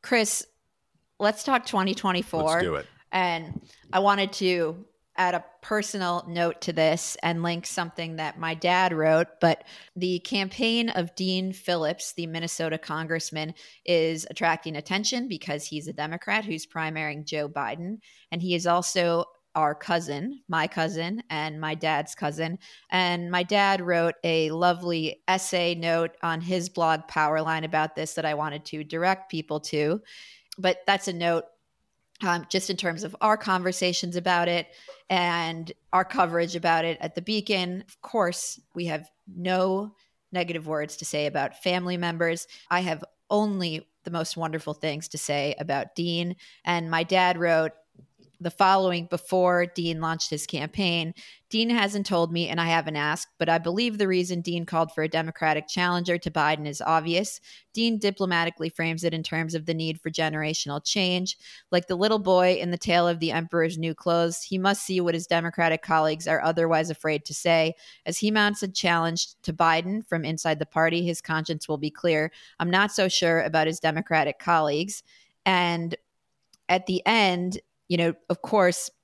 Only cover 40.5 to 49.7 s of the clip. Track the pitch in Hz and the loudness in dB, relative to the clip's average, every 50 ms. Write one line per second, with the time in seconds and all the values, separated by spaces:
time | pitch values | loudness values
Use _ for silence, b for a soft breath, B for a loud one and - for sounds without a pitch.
40.5 | 170 165 156 156 156 151 151 151 - - 156 - - 151 147 147 147 151 139 139 | -4 -8 -6 -4 -4 -4 -4 -6 -8 -12 -8 -4 -2 -2 -2 0 0 -2 -2 -2
41.5 | - - - 185 180 180 175 180 180 175 175 170 165 165 170 165 165 170 - B | -6 -4 -2 0 0 0 0 -2 -2 -2 -2 -4 -2 0 0 0 0 -2 -8 B
42.5 | B B B B 175 180 185 180 160 151 165 _ _ _ _ _ 214 208 214 214 | B B B B -2 0 0 -2 -4 -6 -8 _ _ _ _ _ 0 2 2 0
43.5 | 202 190 180 170 156 156 - _ _ _ _ 175 170 170 160 - - 170 165 160 | -2 -2 -2 -2 -4 -6 -8 _ _ _ _ -6 -4 -4 -4 -4 -4 -4 -4 -4
44.5 | 156 160 - 156 151 _ - 160 143 151 160 - - 147 - - 147 143 139 147 | -4 -4 -6 -6 -8 _ -4 -4 -4 -4 -8 -10 -10 -8 -4 -2 -2 0 0 -2
45.5 | 143 - 147 165 139 135 117 - _ - 170 175 170 170 175 175 180 B B B | -2 -4 -4 -4 -2 -4 -4 -6 _ -4 -2 -2 0 -2 -2 -4 -6 B B B
46.5 | B B B 175 175 170 165 165 165 165 170 165 190 185 185 180 180 170 175 170 | B B B -2 -2 -2 0 0 0 0 2 4 4 4 6 4 4 2 4 4
47.5 | 165 160 160 156 - _ _ _ _ - - _ _ _ _ _ _ _ 175 175 | 4 4 4 0 -4 _ _ _ _ -20 -20 _ _ _ _ _ _ _ -8 -8
48.5 | - - 196 185 196 190 190 185 175 175 170 175 175 165 - - 185 185 180 180 | 2 4 6 6 6 6 4 2 2 0 -2 -4 -6 -6 -2 0 2 4 6 6
49.5 | 180 175 175 175 | 6 4 2 0